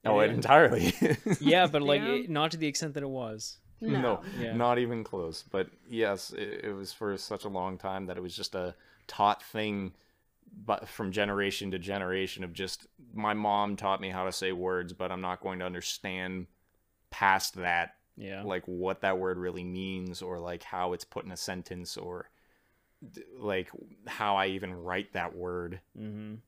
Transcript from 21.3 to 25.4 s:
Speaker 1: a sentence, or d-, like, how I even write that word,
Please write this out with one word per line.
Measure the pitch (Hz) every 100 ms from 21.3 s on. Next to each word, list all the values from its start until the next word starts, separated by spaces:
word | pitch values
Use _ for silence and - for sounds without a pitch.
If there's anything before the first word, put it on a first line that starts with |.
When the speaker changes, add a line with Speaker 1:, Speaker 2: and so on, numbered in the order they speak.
Speaker 1:
a | 90
sentence, | - 90 - 90 87 -
or | 92 90 - _ _ _ _ _ _ _ -
d-, | - - 127
like, | 104 95 92 - - - -
how | - 104 98
I | 95
even | 95 95
write | 90 87 92 101
that | 92 85
word, | 87